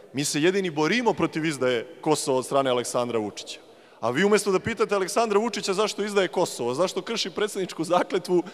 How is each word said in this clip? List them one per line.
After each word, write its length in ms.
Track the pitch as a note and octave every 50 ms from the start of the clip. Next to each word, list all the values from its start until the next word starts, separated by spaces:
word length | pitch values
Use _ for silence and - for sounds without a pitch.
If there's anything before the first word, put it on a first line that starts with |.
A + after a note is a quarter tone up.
| - - -
Mi 120 | B2+ D3
se 160 | - - D3+
jedini 280 | D3 F3+ F#3 G3+ F#3+ F3+
borimo 440 | D3+ D3+ D3+ D#3 G#3 A#3+ B3 A3 F3+
protiv 320 | C#3+ E3 D#3 - E3 D3+
izdaje 420 | E3 D3+ C3 B2+ B2+ B2+ A#2 A2 - - -
Kosova 360 | - D#3+ D3+ C#3+ - D3+ C3 B2+
od 80 | B2
strane 240 | - C#3+ C#3 C3+ C3+
Aleksandra 500 | B2 B2 A#2+ - - B2+ B2 A#2+ A2+ A2+
Vučića. 400 | G#2+ G2+ - - - - - - - - - - - - - -
A 100 | - A2+
vi, 140 | B2 C#3+ F#3+
umesto 280 | G3+ G#3+ G3+ G#3 G#3
da 80 | F#3+ F#3
pitate 360 | - G#3+ A3+ A3 A3+ F#3+ G#3
Aleksandra 440 | G3+ F#3+ E3+ - A3+ A#3 A3+ G3+ G3+
Vučića 340 | A3 A#3+ - A3 - - F#3+
zašto 300 | F3+ G#3+ G3+ - - G3
izdaje 240 | G#3+ G3+ G3+ F#3 E3+
Kosovo, 460 | - F#3+ F3 - - - B2 A#2+ B2
zašto 280 | C#3 F3+ F3+ - -
krši 280 | F3 - A#3 G#3 - G3
predsedničku 540 | E3 - G3+ G#3+ - G3+ F#3 - - - E3
zakletvu, 600 | C#3+ E3+ F3 - - - F#3+ - - F3+ F3 E3 -